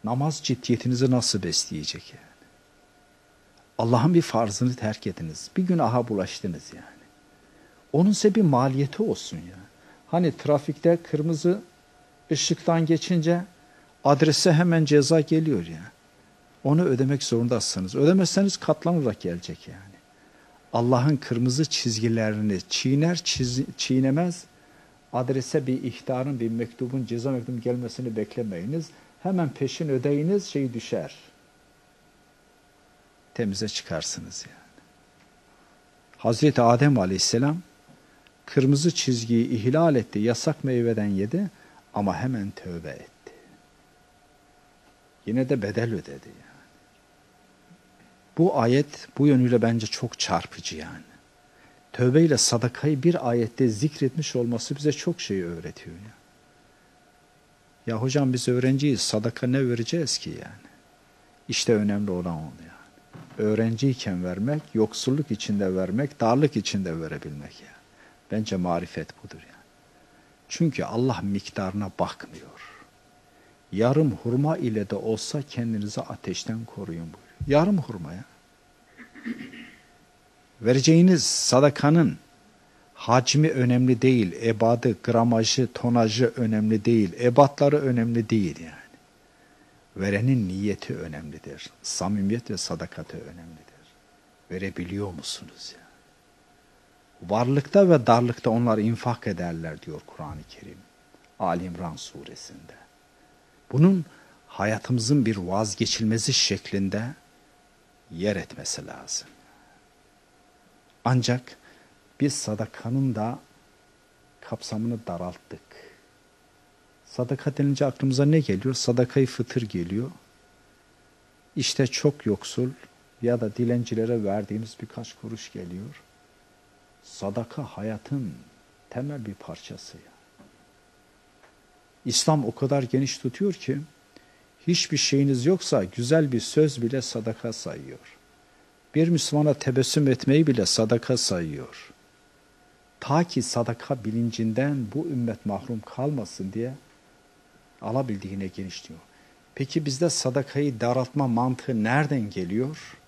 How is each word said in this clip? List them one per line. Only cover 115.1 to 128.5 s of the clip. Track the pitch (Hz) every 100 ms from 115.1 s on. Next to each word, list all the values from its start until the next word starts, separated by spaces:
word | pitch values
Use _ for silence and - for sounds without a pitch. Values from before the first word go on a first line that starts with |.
| 85 90 90 _ - _ - - - _ _ _ _ _ _ _ _ _ _ _
Sadaka | - 123 135 - 135
denince | 139 135 143
aklımıza | - 135 131
ne | 143 160
geliyor? | 143 95 127
Sadakayı | 127 - 123 123 143 131
fıtır | - 120 127
geliyor. | 110 92 85 98 131 - _ _ _ _ _ _ _ _ _ _ _ _ _ -
İşte | 127 - 131
çok | - 147 147 110
yoksul | 101 - - 127 127 - _ _ _
ya | 120 120
da | 110 104
dilencilere | 117 120 117 113 113 117
verdiğimiz | 104 104 98 104 113 -
birkaç | 113 - 113
kuruş | - 110 113 -
geliyor. | - - 90 113 - _ _ _ _ _ _ _ _ _ _
Sadaka | - - 98 101 113 -
hayatın | 143 - 107 107 - 143 110 65 -